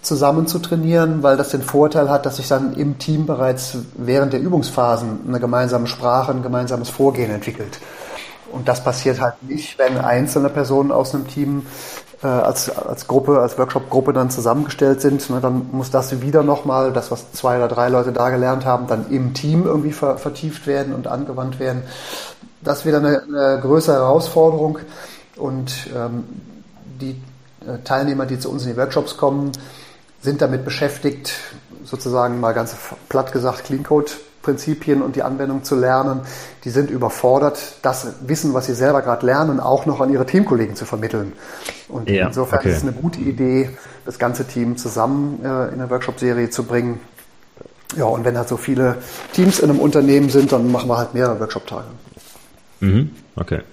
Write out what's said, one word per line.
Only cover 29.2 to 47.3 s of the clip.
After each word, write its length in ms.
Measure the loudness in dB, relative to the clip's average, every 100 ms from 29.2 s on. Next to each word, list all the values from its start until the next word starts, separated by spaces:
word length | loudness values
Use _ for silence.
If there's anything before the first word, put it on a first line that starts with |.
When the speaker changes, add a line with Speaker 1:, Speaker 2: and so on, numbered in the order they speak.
| 0 2 -4 -6 -14 -20 -20 -20 -20 _
Speaker 1:
sind 200 | -4 0
damit 240 | 0 0 -4
beschäftigt, 680 | -4 -4 -2 -4 -4 -10 -10 -12 -18 -20 -20 -12
sozusagen 560 | -8 -2 0 0 0
mal 100 | 0
ganz 200 | 0 -4
f-, 220 | -8 -14 -16 -4
platt 240 | -2 0
gesagt, 320 | -2 -2 -4
Clean 200 | -6 -6
Code 280 | 2 2 2 -8 -18 _
Prinzipien 600 | -4 -4 -2 -4 0 0
und 140 | 2 -2
die 80 |
Anwendung 400 | -4 -4 -4 -4
zu 120 | -2 0
lernen. 460 | 4 2 2 -2 -6 -14 -18 -12 -2
Die 40 |
sind 180 | 0 0
überfordert, 680 | 0 -2 2 4 4 4 0 -12 -4
das 240 | -2 -2 -8 -12 -4
Wissen, 260 | -2 0
was 120 | 0 -2
sie 80 |
selber 280 | 2 4 4
gerade 240 | 2 0 2
lernen, 340 | 2 2 0
auch 240 | 2 2 2
noch 160 | 0
an 100 | 2
ihre 140 | 2 4
Teamkollegen 500 | 2 4 2 2 -4
zu 100 | -8
vermitteln. 480 | -4 -4 -4 -6 -10 -18 -14 -14 -14 -12
Und 200 | -8 0
Speaker 2:
Ja, 180 | 2 2
Speaker 1:
insofern 320 | 0 0 2
Speaker 2:
okay. 100 | 2
Speaker 1:
ist 60 | 0
es 60 |
eine 100 | -2
gute 260 | -2 -4 -2
Idee, 480 | -4 0 2 2 0 -6 -20 -16 -14
das 120 | -4
ganze 260 | -2 -2 -6
Team 300 | -2 -2 -2
zusammen, 600 | -4 -2 0 0 -2 -4
äh, 40 | -4 -4 -4
in 0 | -6
eine 140 | -4
Workshop-Serie 600 | -4 -4 -2 0 2 0
zu 140 | -2
bringen. 360 | -2 0 -2 -6 -12 -20 -20